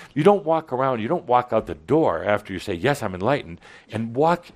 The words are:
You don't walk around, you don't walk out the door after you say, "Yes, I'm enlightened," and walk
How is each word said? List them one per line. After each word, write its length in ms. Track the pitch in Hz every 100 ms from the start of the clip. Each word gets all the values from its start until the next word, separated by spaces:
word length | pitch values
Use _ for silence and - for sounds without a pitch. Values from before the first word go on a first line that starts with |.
| -
You 80 | 143
don't 220 | 170 202
walk 280 | 151 160 156
around, 280 | 127 131 120
you 60 | 113
don't 180 | 175 -
walk 260 | 123 120
out 140 | 110 95
the 80 |
door 500 | 76 80 151 135 82
after 280 | 95 104 -
you 40 | 90
say, 140 | -
"Yes, 280 | 85 113 139
I'm 120 | 107
enlightened," 460 | 90 104 139 85 87 - - -
and 240 | 110 113
walk 320 | 120 160 175 -